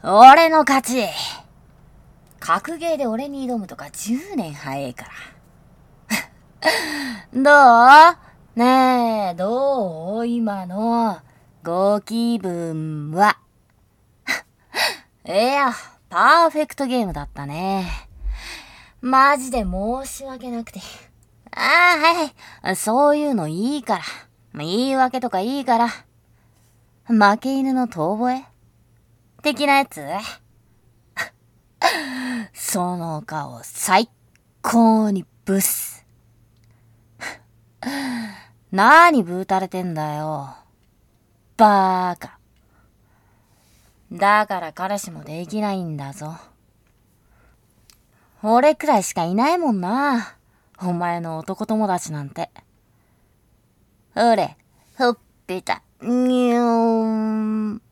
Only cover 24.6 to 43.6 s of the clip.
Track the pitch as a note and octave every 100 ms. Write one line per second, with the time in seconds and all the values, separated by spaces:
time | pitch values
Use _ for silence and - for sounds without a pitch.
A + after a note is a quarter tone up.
24.6 | D#3 G3+ C4+ C4+ B3+ B3+ B3 F#3+ G#3+ C#4
25.6 | C4 A#3 A#3 - _ _ _ _ _ _
26.6 | _ _ _ _ - A3+ G3+ A3 C4 C4+
27.6 | C4+ B3+ A#3+ F3 D#3 G#3+ B3 C4 C#4 _
28.6 | _ _ _ _ _ _ _ _ D4 C4+
29.6 | C#4+ C#4 C4+ - C#3+ F3+ A3+ - _ _
30.6 | _ _ _ _ _ - - _ _ _
31.6 | _ _ - F4 C#4 B3+ B3+ A#3+ G#3 -
32.6 | - G3 F3+ F3+ E3 D#3 - D#3 C#3 A#2
33.6 | - - - F#3+ A#3 _ _ _ _ _
34.6 | - A#3 A3+ A3 G#3+ G3 - _ - G3
35.6 | F#3+ - - - _ _ _ _ _ _
36.6 | _ _ _ _ _ _ - - _ _
37.6 | _ _ B3+ C#4 C4 A#3+ A3 G3 - _
38.6 | _ F#3+ A3 D#4 F4 C#4+ F3 F3+ F#3+ F#3+
39.6 | F#3 F#3 F3+ D#3 D3+ D3+ D#3 D3+ C3+ -
40.6 | _ _ _ _ _ _ _ _ _ -
41.6 | G#3+ G3+ F#3+ F#3 F3+ F3 C3+ - _ _
42.6 | _ _ _ _ _ _ _ _ _ _